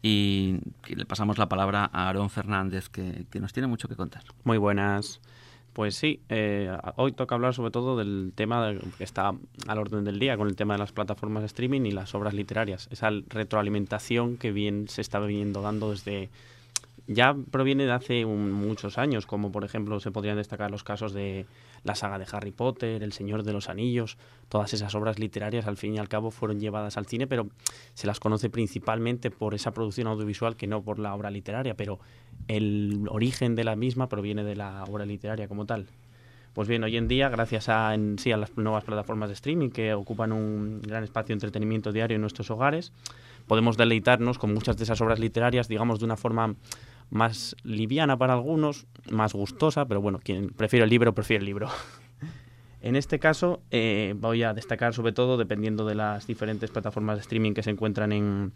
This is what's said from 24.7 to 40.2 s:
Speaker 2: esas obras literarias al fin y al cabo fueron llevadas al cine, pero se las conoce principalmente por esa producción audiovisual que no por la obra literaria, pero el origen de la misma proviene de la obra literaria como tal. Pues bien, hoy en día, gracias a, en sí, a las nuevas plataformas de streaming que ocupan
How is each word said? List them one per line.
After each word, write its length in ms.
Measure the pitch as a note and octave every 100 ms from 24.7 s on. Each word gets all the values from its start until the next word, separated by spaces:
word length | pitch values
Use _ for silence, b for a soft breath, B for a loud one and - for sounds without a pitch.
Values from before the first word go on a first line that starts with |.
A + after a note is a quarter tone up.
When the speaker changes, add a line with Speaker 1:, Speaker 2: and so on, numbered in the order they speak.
Speaker 2:
esas 200 | G#2+ G2+
obras 240 | G#2 G#2+ G#2+
literarias 480 | G#2+ G#2 G#2 A#2 G#2+
al 120 | G2+
fin 160 | G#2
y 40 | G#2+
al 120 | G#2
cabo 200 | G#2+ A2
fueron 300 | A2 G#2+ G#2
llevadas 380 | G#2+ G#2 G#2 -
al 80 | G#2
cine, 200 | A#2 C3
pero 200 | C3 G2+ - B B B
se 120 | - G2+
las 140 | G2+
conoce 300 | G#2+ G#2+ A2
principalmente 800 | A#2 G#2+ G#2 - A2+ A#2 B2 A#2+
por 240 | - G#2+
esa 160 | G#2 A#2
producción 380 | A2 A2 G2+ A2+
audiovisual 480 | G#2+ G#2 G2+ A#2 A2+
que 100 | G#2
no 160 | G#2+
por 160 | G#2 G#2
la 160 | G#2
obra 160 | G2+ G2+
literaria, 440 | G2+ G2 A2 C3
pero 260 | G#2+ G#2 F#2+ B B B B -
el 580 | G#2+ G#2+ G#2 G#2 G2+ G#2
origen 460 | G#2+ B2 C3 B2
de 100 | A2+
la 120 | A2+ G#2+
misma 340 | B2 B2 B2+
proviene 340 | G#2 G2+ G#2
de 120 | G#2 G2+
la 280 | G2+ G2
obra 220 | G2 G#2 G#2
literaria 420 | G2+ G#2 A2 G2+
como 160 | G2+
tal. 220 | A2 A2+ F#2+ B B B B B B
Pues 160 | - G#2
bien, 160 | A#2
hoy 140 | A2 A#2
en 100 | A2+
día, 220 | B2+ C3+
gracias 400 | A2+ A2+ A2 A2
a, 240 | A2 A2
en 240 | A2 G#2 G2+
sí, 120 | -
a 60 | A2
las 180 | G#2 -
nuevas 260 | G#2+ G#2+
plataformas 460 | G#2+ G#2+ G#2 A2 G#2
de 40 |
streaming 360 | G2+ C#3 E3+ C3
que 240 | A2+ A2
ocupan 380 | G#2 G2+ A2